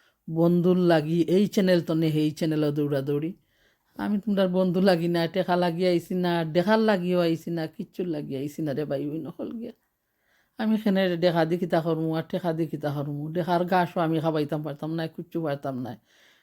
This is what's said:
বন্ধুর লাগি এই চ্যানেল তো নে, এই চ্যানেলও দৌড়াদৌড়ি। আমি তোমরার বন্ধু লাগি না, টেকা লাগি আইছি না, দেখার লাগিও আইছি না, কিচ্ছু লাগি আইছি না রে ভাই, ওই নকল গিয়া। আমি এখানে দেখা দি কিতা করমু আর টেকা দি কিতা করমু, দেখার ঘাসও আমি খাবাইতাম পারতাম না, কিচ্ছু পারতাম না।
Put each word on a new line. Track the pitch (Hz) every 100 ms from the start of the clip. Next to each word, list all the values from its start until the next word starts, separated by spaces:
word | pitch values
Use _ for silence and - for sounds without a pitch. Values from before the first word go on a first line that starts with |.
| _ _ -
বন্ধুর | 160 170 175 170 180
লাগি | 175 165 151 170
এই | 160 180 208
চ্যানেল | - 185 180
তো | 165
নে, | 160 160
এই | 151 151
চ্যানেলও | 147 165 156 151
দৌড়াদৌড়ি। | 147 147 143 135 147 160 196 _ _ _ _ _ -
আমি | 202 208
তোমরার | 208 196 190
বন্ধু | 180 185 175
লাগি | 196 175 175
না, | 170 165
টেকা | 190 180 180
লাগি | 175 165 185
আইছি | 175 170
না, | 185 180 170
দেখার | 160 165 175 220
লাগিও | 220 202 175 180
আইছি | 170 165 -
না, | 170 156
কিচ্ছু | - 175 -
লাগি | 180 151 147 135
আইছি | 143 -
না | 156
রে | 135
ভাই, | 147 143 147
ওই | 156
নকল | 156 - -
গিয়া। | 233 233 - _ _ _ _ _ _ _ -
আমি | 220
এখানে | 214 214 190 190 170
দেখা | 180 170
দি | 160 175
কিতা | 175 170
করমু | 160 160 160
আর | 160
টেকা | 156 185 175
দি | 160 160
কিতা | 151 147
করমু, | 143 147 143 156
দেখার | 160 165 170
ঘাসও | 175 185 175 -
আমি | 160 160
খাবাইতাম | 160 156 147 156
পারতাম | 151 147 160
না, | 165 160
কিচ্ছু | - 165 170
পারতাম | 160 143 143 127
না। | 120 117 _ _ _ _